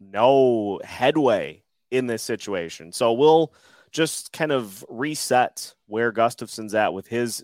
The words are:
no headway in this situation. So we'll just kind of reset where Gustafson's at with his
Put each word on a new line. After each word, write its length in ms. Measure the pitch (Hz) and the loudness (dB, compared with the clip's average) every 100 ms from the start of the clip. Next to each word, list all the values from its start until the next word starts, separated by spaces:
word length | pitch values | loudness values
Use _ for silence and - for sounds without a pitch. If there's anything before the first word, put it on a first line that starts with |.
no 800 | 98 101 123 135 127 117 104 95 | -8 2 4 6 4 2 -2 -6
headway 840 | - - 131 151 131 101 73 82 _ _ _ | -10 -2 0 2 2 2 -2 -12 _ _ _
in 160 | 127 123 | -4 -2
this 160 | 110 | -6
situation. 680 | - 110 104 92 82 - 82 | -6 -8 -6 -6 -6 -12 -16
So 220 | - 120 | -2 0
we'll 400 | 117 156 160 156 _ _ _ _ | 4 6 6 2 _ _ _ _
just 420 | 151 156 - - | -4 -4 -4 -12
kind 180 | - 156 | -4 -2
of 320 | 135 104 95 - | -2 -4 -12 -16
reset 840 | 117 151 151 - 127 120 - - _ | -8 -8 -6 0 2 2 -4 -16 _
where 260 | _ 110 117 | _ -2 -2
Gustafson's 640 | 110 117 - 113 - 107 | 2 0 0 -12 -12 -4
at 200 | 107 98 | 0 0
with 120 | 95 - | -2 -6
his 280 | 117 120 - | -4 -4 -6